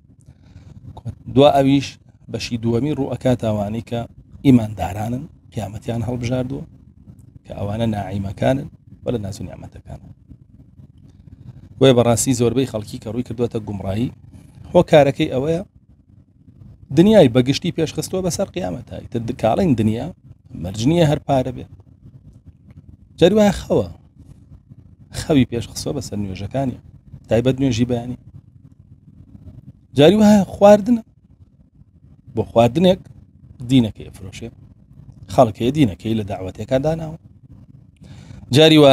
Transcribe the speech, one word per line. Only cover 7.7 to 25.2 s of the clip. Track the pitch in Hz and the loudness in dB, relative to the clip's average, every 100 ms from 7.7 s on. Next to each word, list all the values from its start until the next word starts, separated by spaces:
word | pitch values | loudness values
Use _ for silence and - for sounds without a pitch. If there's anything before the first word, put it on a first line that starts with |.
| 110 117 | -4 -4
ناعیمەکانن | 104 95 101 98 - 123 139 147 - - - | -4 -6 -8 -8 -4 -2 -2 -6 -18 -20 -12
و | - | -6
لە | 120 | -6
ناز | 98 - | -8 -12
و | |
نیعمەتەکانن. | 87 - - - - - - - _ - _ - - - - - - _ - - - - - - | -14 -14 -18 -20 -20 -20 -20 -20 _ -20 _ -20 -20 -20 -20 -20 -20 _ -20 -20 -20 -20 -16 2
وێ | 135 | 4
بەڕاستی | 120 117 113 139 117 | 4 4 2 0 0
زۆربەی | 120 117 131 | 0 -2 -4
خەڵکی | 110 104 127 | -8 -10 -14
کە | 110 | -10
ڕووی | 117 123 | -10 -8
کردووەتە | 117 117 113 | -6 -6 -6
گومڕایی، | 104 101 95 104 127 - - - - - - | -10 -10 -6 -4 -6 -8 -20 -20 -20 -20 0
هۆ | 180 | 2
کارەکەی | - 156 139 - 156 | 4 4 4 0 -4
ئەوەیە | 131 147 165 208 _ _ _ _ _ _ _ - - - - - | -4 -4 -6 -8 _ _ _ _ _ _ _ -20 -20 -20 -20 -2
دنیای | 135 202 214 139 | 4 6 8 6
بەگشتی | 123 127 131 175 | 4 0 -2 -4
پێشخستووە | 165 156 - - 185 185 | -4 -6 -6 -8 -4 -4
بەسەر | - 196 | -4 -6
قیامەتای. | 175 185 135 - 82 - | -8 -10 -10 -12 -16 -10
تر | 117 113 | -8 -8
د-، | 127 | -2
کاڵین | 110 147 185 | 0 0 0
دنیا | 113 107 113 156 - - - _ | 2 0 -2 -8 -14 -20 -20 _
مەرج | - 85 104 120 | -12 -10 -4 0
نییە | 175 151 | 2 2
هەر | 147 - | 0 0
پارە | 135 127 127 | -2 -2 -10
بێ. | - - - _ - - - - - _ - - - - _ - | -16 -20 -20 _ -20 -20 -20 -20 -20 _ -20 -20 -20 -20 _ 0
جاری | 175 | 2
وایە | 214 202 - | 4 2 0
خەوە. | - 160 90 - _ _ - - - - _ - - _ - - | -2 -2 -2 -10 _ _ -20 -20 -20 -20 _ -20 -20 _ -18 -14